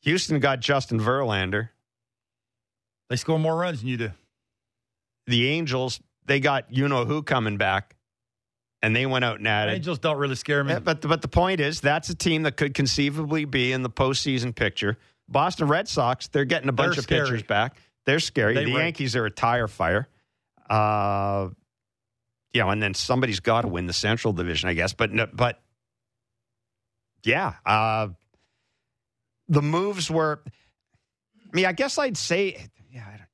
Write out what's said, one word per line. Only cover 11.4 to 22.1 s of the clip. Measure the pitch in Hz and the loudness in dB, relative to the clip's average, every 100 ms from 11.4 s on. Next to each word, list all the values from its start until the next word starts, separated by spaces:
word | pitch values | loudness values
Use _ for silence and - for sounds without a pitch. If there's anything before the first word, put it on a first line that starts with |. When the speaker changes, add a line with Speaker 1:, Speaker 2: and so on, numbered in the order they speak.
| 180 185 | 2 2
Speaker 1:
is, | 143 156 | 0 0
that's | 139 151 - | 0 0 -2
a | 175 | -4
team | 180 160 | 0 2
that | 156 123 | 0 0
could | 143 135 | -2 0
conceivably | 139 - 143 147 151 156 147 | 0 2 0 0 -2 -2 -2
be | 131 123 | 0 0
in | 131 | 0
the | 127 | -4
postseason | - 135 135 - 131 123 113 | 0 0 0 0 -2 -2 0
picture. | 110 - 101 110 _ _ _ | -2 0 -4 -4 _ _ _
Boston | 131 165 - 151 | 0 0 0 2
Red | 156 214 | 2 0
Sox, | - 123 127 - | 0 0 -2 -2
they're | 143 139 | -2 0
getting | 160 135 | 0 0
a | |
bunch | 127 135 - | 0 0 0
Speaker 2:
They're | |
Speaker 1:
of | 127 | 0
pitchers | 160 139 | 0 0
Speaker 2:
scary. | 120 | -2
Speaker 1:
back. | 107 101 120 - _ _ - | 0 0 0 -4 _ _ 0
They're | 147 | 0
scary. | - - 107 123 | 2 2 2 2
Speaker 2:
They | 147 | 0
Speaker 1:
The | |
Speaker 2:
were | 131 | 0
Speaker 1:
Yankees | 160 160 135 120 | -2 -2 -2 0
are | 110 | -2
a | |
tire | - 117 120 110 | 0 0 2 0
fire. | - 85 98 139 _ _ _ _ _ _ | -2 0 0 -2 _ _ _ _ _ _
Uh, | 107 107 107 101 101 98 101 95 - _ _ _ _ _ | 2 2 2 0 0 0 -2 -4 -8 _ _ _ _ _